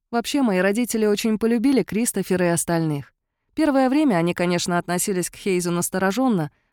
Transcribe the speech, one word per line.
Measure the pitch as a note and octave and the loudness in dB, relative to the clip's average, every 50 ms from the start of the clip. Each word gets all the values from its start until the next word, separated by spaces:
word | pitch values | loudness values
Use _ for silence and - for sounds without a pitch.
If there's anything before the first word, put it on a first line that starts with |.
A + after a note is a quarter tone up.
| _ - | _ -6
«Вообще, | - A#3 - - - D4 | -4 -4 -4 -2 0 0
мои | C4+ A3+ F#3+ F#3 | 2 2 2 2
родители | F#3 G3 G3+ A#3 B3 - - A3 G#3+ | 2 2 2 0 -2 -2 0 0 0
очень | G#3+ G#3 G#3 - A3+ A3 G3+ | 2 0 0 0 0 0 0
полюбили | - A3+ A#3 A#3+ G#3 C#4 C#4 A#3+ | 0 0 0 2 2 2 2 2
Кристофера | F3+ - F3 G#3 A#3+ A#3 - G3+ F3+ - F#3+ F3+ F3+ | 2 0 -2 -4 -2 -2 -2 -4 -2 -2 0 0 2
и | F3 | 0
остальных. | E3+ E3 - - E3+ E3 E3 D#3 D3 C#3+ C3 - _ _ _ _ _ _ _ _ - | 0 0 -2 -2 -2 -2 0 -2 -2 -4 -6 -10 _ _ _ _ _ _ _ _ -4
Первое | - D#4 D4+ C4 C4+ C4 B3+ | -2 0 2 2 2 2 2
время | C4 D4+ D#4 C#4 G3+ | 2 2 2 2 2
они, | E3+ E3 F3 F3 | 2 2 0 0
конечно, | - F3 F3 F3+ F3 - - F3 | 0 0 0 0 -2 -2 -2 -2
относились | F3 E3+ - F3 F3+ - - G3 F3+ E3+ - | -2 -2 -2 -4 -4 -2 -2 -2 -4 -4 -6
к | - | -8
Хейзу | - - G3+ F#3 F3+ F3 F3 | -8 -4 -2 -2 -2 -2 -2
настороженно, | F3 F3 E3+ - - F#3 F#3+ F#3+ F#3+ A3+ C4 C4 A3 F3 D#3 D3 _ _ _ _ | -2 -2 -2 -4 -2 -2 -2 0 0 0 0 0 0 0 -2 -4 _ _ _ _